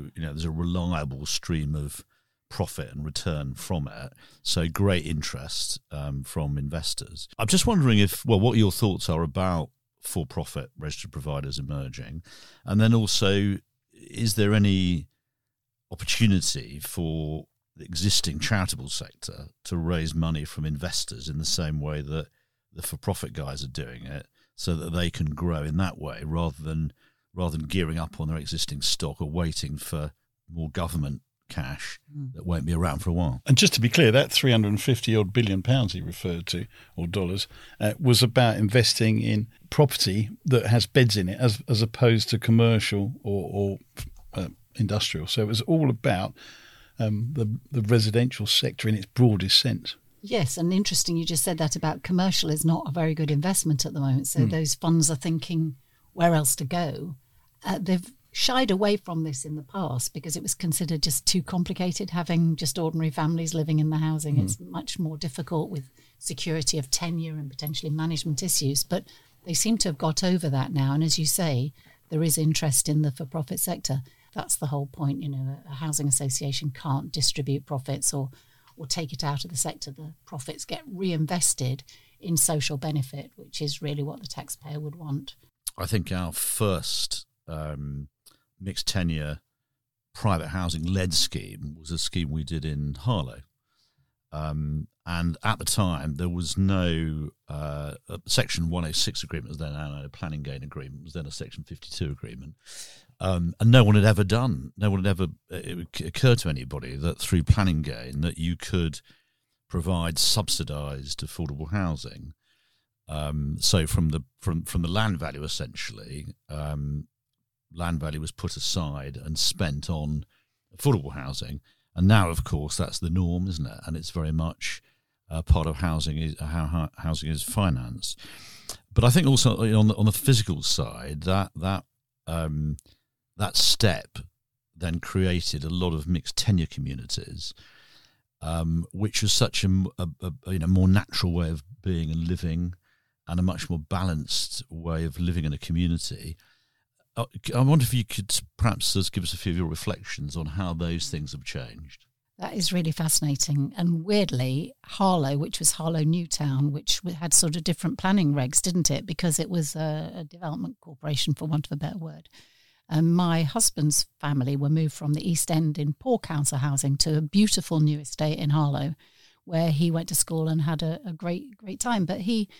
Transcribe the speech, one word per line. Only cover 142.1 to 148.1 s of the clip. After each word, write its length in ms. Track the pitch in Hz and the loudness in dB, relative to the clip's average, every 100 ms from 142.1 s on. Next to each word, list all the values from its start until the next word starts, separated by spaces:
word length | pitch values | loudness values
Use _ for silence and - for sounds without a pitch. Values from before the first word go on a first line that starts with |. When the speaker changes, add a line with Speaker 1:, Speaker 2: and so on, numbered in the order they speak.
Speaker 1:
and 160 | 80 82 | -2 -2
living, 460 | 90 87 82 87 90 _ _ _ _ - | -2 -2 -2 -4 -6 _ _ _ _ -6
and 100 | 85 | 0
a 40 | |
much 260 | 92 85 - | 2 0 -4
more 100 | 85 | -4
balanced 840 | 76 95 92 80 69 - - - - | -2 -2 0 -2 -2 -2 -2 -8 -12
way 360 | 80 82 82 82 | -10 -4 -2 -2
of 140 | 76 | -2
living 260 | 87 87 76 | -2 0 -2
in 80 | |
a 40 | 73 | -4
community. 800 | - 82 87 82 - - - 82 _ _ _ _ _ _ _ - | -2 0 2 0 -4 -10 -12 -14 _ _ _ _ _ _ _ -8
Uh, 120 | 117 - - | -8 -8 -4
c-, 80 | |
I 80 | 120 | 4
wonder 220 | 131 156 | 6 6
if 100 | 123 | 4
you 100 | 123 | 2
could 340 | 113 | -2